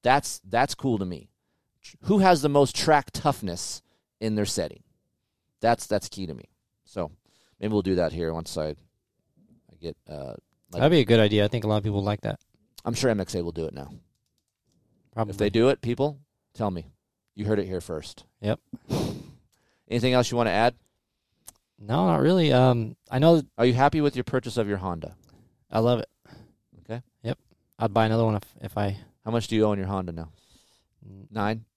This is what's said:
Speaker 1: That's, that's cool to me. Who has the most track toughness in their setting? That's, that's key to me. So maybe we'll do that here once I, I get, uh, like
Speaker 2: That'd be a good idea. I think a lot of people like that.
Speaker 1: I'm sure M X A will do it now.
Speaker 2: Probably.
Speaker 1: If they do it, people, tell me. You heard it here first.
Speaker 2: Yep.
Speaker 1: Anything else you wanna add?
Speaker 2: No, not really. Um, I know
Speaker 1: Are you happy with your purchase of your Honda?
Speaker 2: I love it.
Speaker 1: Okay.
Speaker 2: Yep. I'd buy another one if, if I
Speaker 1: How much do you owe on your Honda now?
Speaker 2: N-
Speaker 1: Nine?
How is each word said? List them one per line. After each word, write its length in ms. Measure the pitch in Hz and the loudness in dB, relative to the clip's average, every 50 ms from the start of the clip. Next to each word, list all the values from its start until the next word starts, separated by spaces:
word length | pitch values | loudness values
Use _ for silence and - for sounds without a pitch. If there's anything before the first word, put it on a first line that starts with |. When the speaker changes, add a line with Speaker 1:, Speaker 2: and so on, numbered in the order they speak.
Speaker 1:
That's, 380 | - 120 131 143 - - - - _ | 4 4 2 2 0 -4 -12 -12 _
that's 300 | 98 110 117 135 - - | -2 0 0 0 0 -2
cool 240 | - - 135 117 101 | -4 -2 -2 0 0
to 60 | 98 | -2
me. 240 | 90 87 67 - _ _ _ _ _ _ _ _ _ _ _ _ - - _ | -6 -8 -12 -14 _ _ _ _ _ _ _ _ _ _ _ _ -20 -20 _
Who 160 | - - 208 202 | -2 0 2 6
has 240 | 190 185 180 143 | 6 6 6 6
the 60 | 139 147 | 4 2
most 280 | 143 143 139 127 - | 4 4 4 4 2
track 340 | - - 160 151 143 - - | -2 2 4 4 4 2 -2
toughness 680 | - - - 147 135 - 110 92 85 - - - - - _ _ _ _ _ _ _ _ | -12 -2 0 0 -2 0 -6 -8 -8 -8 -10 -10 -12 -14 _ _ _ _ _ _ _ _
in 140 | 113 110 107 | -4 -2 0
their 100 | 107 104 | 0 0
setting? 380 | - - 101 82 - - - _ _ _ _ _ _ _ _ _ _ _ _ _ _ _ _ | -2 -2 -4 -4 -6 -8 -18 _ _ _ _ _ _ _ _ _ _ _ _ _ _ _ _
That's, 260 | - 117 117 - - | 0 0 0 0 -2
that's 220 | - 107 98 - - | -4 -4 -4 -4 -6
key 180 | - 101 95 | -12 -10 -10
to 80 | 85 71 | -10 -10
me. 160 | - - _ _ _ _ _ _ _ _ | -14 -16 _ _ _ _ _ _ _ _
So 280 | _ - 98 85 80 - _ _ _ _ _ _ _ _ _ | _ -8 -8 -8 -8 -10 _ _ _ _ _ _ _ _ _
maybe 140 | - 107 | -6 -2
we'll 100 | 107 104 | -2 0
do 120 | 90 95 92 | 0 2 0
that 160 | 90 85 78 | 0 0 -2
here 200 | 80 85 85 80 82 | -2 -4 -6 -4 -4
once 220 | 82 82 - - 82 | -6 -8 -8 -8 -6
I, 120 | 78 78 73 _ _ _ _ _ _ _ _ _ _ _ _ _ _ _ _ _ _ _ | -6 -6 -8 _ _ _ _ _ _ _ _ _ _ _ _ _ _ _ _ _ _ _
I 40 | 85 85 | _ _
get, 160 | 85 82 73 _ _ - | -14 -14 -14 _ _ -18
uh, 260 | 76 73 69 65 50 - _ _ _ _ _ _ | -14 -14 -14 -14 -14 -18 _ _ _ _ _ _
like 100 | - 87 | -4 0
Speaker 2:
That'd 80 | 127 156 | 2 4
be 100 | 175 156 | 6 4
a 40 | 120 | 6
good 160 | 107 117 113 | 6 6 6
idea. 240 | 107 104 107 104 101 | 6 6 4 2 2
I 40 | 104 | 2
think 160 | - 120 107 | 0 -2 -2
a 40 | 107 | 0
lot 100 | 107 107 | -2 0
of 60 | 98 | 0
people 180 | 110 101 98 | -2 -2 0
like 180 | 98 107 107 - | 0 -2 -4 -2
that. 180 | - 107 101 - _ _ _ _ _ _ _ - _ | -4 -8 -8 -8 _ _ _ _ _ _ _ -10 _
Speaker 1:
I'm 100 | 117 120 | -6 -4
sure 140 | - 127 127 | 0 0 0
M 100 | 110 101 | 0 0
X 140 | 90 - - | -4 -4 -6
A 80 | 92 | -6
will 100 | 85 85 | -6 -4
do 120 | 80 80 80 | -6 -6 -8
it 60 | 78 - | -8 -8
now. 180 | 65 69 - - - _ _ _ _ _ _ _ _ _ _ _ _ _ _ _ _ _ _ _ _ _ _ | -12 -16 -16 -18 -20 _ _ _ _ _ _ _ _ _ _ _ _ _ _ _ _ _ _ _ _ _ _
Speaker 2:
Probably. 180 | _ 113 110 104 | _ -4 -4 -4
Speaker 1:
If 80 | 98 101 | -2 -2
they 100 | 107 104 | -2 2
do 180 | 98 113 117 135 | 4 4 4 4
it, 120 | 131 - | 4 2
people, 380 | - 113 120 - 139 151 143 139 _ _ _ _ _ _ _ | -2 -6 -2 -2 -2 -2 -4 -8 _ _ _ _ _ _ _
tell 160 | - 110 101 | -4 -4 -4
me. 180 | 92 85 73 71 _ _ _ _ _ _ _ _ _ | -4 -6 -12 -14 _ _ _ _ _ _ _ _ _
You 120 | 101 104 | -8 -2
heard 120 | 104 107 101 | -2 0 0
it 80 | 90 | -2
here 140 | 92 92 87 | -4 -6 -8
first. 440 | - - 82 76 - - - - _ _ _ _ | -8 -8 -10 -10 -10 -14 -20 -20 _ _ _ _
Speaker 2:
Yep. 200 | 104 104 113 - _ _ - - _ - 135 - - - - - - - - _ _ _ _ _ _ _ _ _ _ _ | -4 -4 -4 -4 _ _ -20 -20 _ -6 -4 -4 -4 -6 -8 -12 -16 -20 -20 _ _ _ _ _ _ _ _ _ _ _
Speaker 1:
Anything 240 | 113 120 110 127 | -4 -2 0 2
else 180 | 127 123 120 - | 2 2 0 0
you 60 | 120 | 0
wanna 140 | 120 117 107 | 0 0 0
add? 240 | 87 104 113 123 - _ _ _ _ _ _ _ _ _ _ _ _ _ _ - _ _ _ _ _ _ | 2 2 2 0 0 _ _ _ _ _ _ _ _ _ _ _ _ _ _ -20 _ _ _ _ _ _
Speaker 2:
No, 280 | 107 101 120 165 185 | -8 -4 -2 0 0
not 140 | 180 165 143 | 0 2 2
really. 320 | 135 156 185 185 160 147 | 2 2 2 2 2 4
Um, 440 | 131 123 127 131 123 120 110 113 - _ _ _ | 4 4 4 4 4 2 -2 -6 -10 _ _ _
I 80 | - 127 | -2 4
know 240 | 151 165 170 160 - _ _ - | 6 6 6 4 2 _ _ 2
Speaker 1:
Are 80 | 117 | 2
you 80 | 127 120 | 2 4
happy 260 | 127 139 147 156 160 | 4 2 2 2 2
with 160 | 147 143 135 | 0 0 -2
your 80 | 127 120 | -4 -6
purchase 320 | - - 127 - 120 - | -2 -4 -4 -4 -2 -4
of 120 | 123 110 101 | -2 -2 -2
your 100 | 101 95 | -4 -4
Honda? 360 | 92 92 87 82 76 - - _ _ _ - _ _ _ _ _ _ _ | -4 -6 -8 -8 -10 -14 -14 _ _ _ -20 _ _ _ _ _ _ _
Speaker 2:
I 80 | - 113 | -2 2
love 200 | 113 120 123 113 | 2 2 2 0
it. 80 | - _ _ _ _ - - - - _ _ _ _ _ _ - | -2 _ _ _ _ -20 -20 -20 -20 _ _ _ _ _ _ -20
Speaker 1:
Okay. 220 | _ - 110 123 - _ _ _ | _ -12 -12 -12 -12 _ _ _
Speaker 2:
Yep. 160 | - 117 131 _ _ _ _ _ _ _ _ - | -6 -6 -6 _ _ _ _ _ _ _ _ -4
I'd 140 | 113 113 98 | -4 0 2
buy 120 | 113 110 | 2 2
another 180 | 110 110 117 113 | 2 2 2 2
one 120 | 113 107 | 2 0
if, 80 | 101 - - _ - | -2 -6 -10 _ -14
if 160 | - 110 - 104 | -14 -8 -4 -4
I 180 | 101 98 101 98 - _ _ _ _ | -4 -4 -4 -8 -14 _ _ _ _
Speaker 1:
How 60 | 110 | -4
much 180 | 113 117 107 - | -4 -4 -4 -2
do 80 | 113 | 0
you 80 | 107 107 | 2 2
owe 40 | 107 | 2
on 60 | 101 98 | 0 -2
your 80 | 95 95 | -4 -6
Honda 240 | 101 95 92 87 | -6 -6 -6 -8
now? 180 | 82 82 82 80 _ _ _ _ _ _ _ _ _ _ _ _ _ _ - | -10 -12 -14 -14 _ _ _ _ _ _ _ _ _ _ _ _ _ _ -20
Speaker 2:
N- 240 | 101 95 98 98 - | -20 -20 -20 -20 -10
Speaker 1:
Nine? 340 | 101 110 101 104 110 113 113 _ _ | -6 -4 -2 -2 -4 -6 -10 _ _